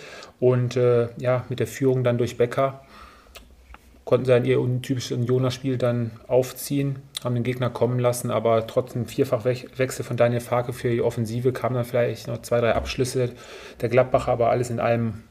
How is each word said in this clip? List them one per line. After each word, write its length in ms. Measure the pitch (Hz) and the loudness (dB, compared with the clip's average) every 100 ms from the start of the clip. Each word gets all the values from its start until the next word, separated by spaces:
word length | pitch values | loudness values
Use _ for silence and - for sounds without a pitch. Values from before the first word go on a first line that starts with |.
| - - - - | -14 -18 -16 0
und, 360 | 123 123 123 127 | 4 4 2 2
äh, 340 | 123 120 117 131 | 4 4 2 -2
ja, 280 | 123 127 - | -2 0 -2
mit 100 | 123 | -4
der 80 | 113 | -4
Führung 360 | - 131 127 | 0 2 2
dann 140 | 120 120 | 2 2
durch 200 | 117 120 | 0 0
Becker 440 | 120 135 135 131 - - - - - - - - - - - - | 0 0 -2 -4 -16 -20 -20 -20 -20 -20 -20 -20 -20 -20 -20 -12
konnten 220 | - 127 127 | 0 0 4
sie 80 | |
dann 120 | 123 127 | 4 4
ihr 160 | 127 | 2
untypisches 560 | 127 123 127 131 - 131 | 2 -2 -2 -4 -4 -2
Unioner-Spiel 600 | 120 127 127 - 135 123 | 0 2 0 -2 -4 0
dann 340 | 123 120 117 113 - | 0 0 -4 -8 0
aufziehen, 720 | 127 127 - - 143 139 135 - - | 2 2 -4 -4 -2 -2 -4 -10 -8
haben 100 | 123 | -2
den 100 | 120 | -2
Gegner 280 | 120 127 123 | -2 -2 -2
kommen 260 | - 120 123 | 0 0 2
lassen, 320 | 120 120 123 | 2 0 -2
aber 380 | 113 113 113 - | 0 2 2 2
trotzdem 400 | - 123 123 113 | -2 -2 -4 -4
vierfach 380 | - 131 120 120 | 0 0 0 0
Wech-, 200 | 123 - - | -2 -4 -4
Wechsel 280 | 127 - 123 | -4 -4 -4
von 100 | 123 | 2
Daniel 260 | 120 120 | 2 2
Farke 320 | - 120 123 | 0 -2 -2
für 180 | 123 123 | -4 -2
die 100 | 120 | 0
Offensive, 500 | 120 120 110 120 127 | 0 0 -4 0 0
kamen 220 | 120 117 | 0 -2
dann 120 | 123 120 | -2 -2
vielleicht 420 | 123 120 113 - | 0 0 -2 -8
noch 120 | 117 | -8
zwei, 180 | - 120 | -2 2
drei 140 | 117 107 | 2 2
Abschlüsse 560 | - - 127 131 123 - - - - - | 0 -2 -2 0 -2 -6 -18 -18 -18 -6
der 80 | 117 | 0
Gladbacher, 420 | 123 127 131 - | 2 4 2 2
aber 200 | 120 113 | 2 2
alles 180 | 120 123 | 2 0
in 100 | 117 | -2
allem 440 | 117 117 113 110 - | 0 2 0 -6 -14